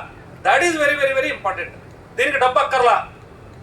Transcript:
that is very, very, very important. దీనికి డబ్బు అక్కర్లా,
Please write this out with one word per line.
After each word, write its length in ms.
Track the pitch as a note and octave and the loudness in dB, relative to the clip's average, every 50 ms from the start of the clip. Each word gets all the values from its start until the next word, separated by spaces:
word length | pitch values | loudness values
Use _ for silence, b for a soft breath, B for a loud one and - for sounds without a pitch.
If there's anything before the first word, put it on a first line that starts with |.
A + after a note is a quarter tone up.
| - - - - - - - - - | -2 -8 -16 -20 -20 -20 -20 -4 0
that 160 | F3 A#3+ C#4 F4 | 2 2 2 2
is 60 | F4 D#4+ D4+ | 0 0 0
very, 140 | D4 D4 D4 C#4+ | 0 0 0 0
very, 120 | C#4 C4+ C4+ | 0 0 0
very 120 | C4+ D4+ D4+ - | -2 -2 -4 -6
important. 340 | - - F#3+ F3+ F3 E3 - - - - - - - - - - | -6 -6 -6 -6 -6 -10 -12 -14 -18 -20 -20 -20 -20 -20 -10 -4
దీనికి 220 | A#3 C4+ D4 C#4 A#3+ B3 | -2 -2 -2 0 2 0
డబ్బు 160 | B3+ - D4 C#4 | 2 2 2 0
అక్కర్లా, 320 | - C4+ B3+ A#3+ A#3 G3+ - - - - - - - - - - - - - | 2 2 4 4 4 4 2 0 -6 -14 -20 -20 -20 -20 -20 -20 -20 -20 -20